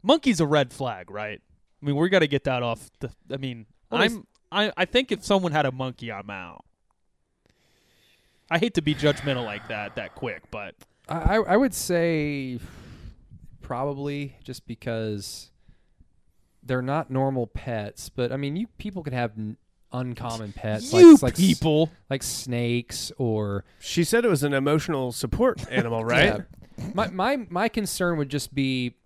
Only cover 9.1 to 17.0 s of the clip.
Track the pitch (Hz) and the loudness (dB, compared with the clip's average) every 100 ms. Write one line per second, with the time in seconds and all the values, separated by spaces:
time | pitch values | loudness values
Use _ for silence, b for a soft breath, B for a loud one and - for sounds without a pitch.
9.1 | 143 143 127 117 104 - 107 104 - 98 | 0 -2 -4 -6 -10 -10 -10 -8 -10 -12
10.1 | - 123 87 _ 110 98 - - _ - | -10 -10 -10 _ -14 -14 -18 -20 _ -8
11.1 | 160 165 214 196 196 269 - - 175 170 | 0 2 2 4 4 4 -2 -2 0 2
12.1 | 160 147 143 131 123 B B B B B | 0 -2 -6 -8 -10 B B B B B
13.1 | B B - - - - 123 143 139 143 | B B -20 -20 -20 -10 -6 -4 -4 -6
14.1 | 143 139 - - 127 - 117 120 113 110 | -6 -8 -12 -16 -16 -14 -10 -6 -4 -4
15.1 | 104 95 - - _ - - _ _ - | -6 -8 -16 -18 _ -20 -20 _ _ -20
16.1 | _ _ _ _ _ 127 127 127 147 | _ _ _ _ _ -4 -4 -2 -4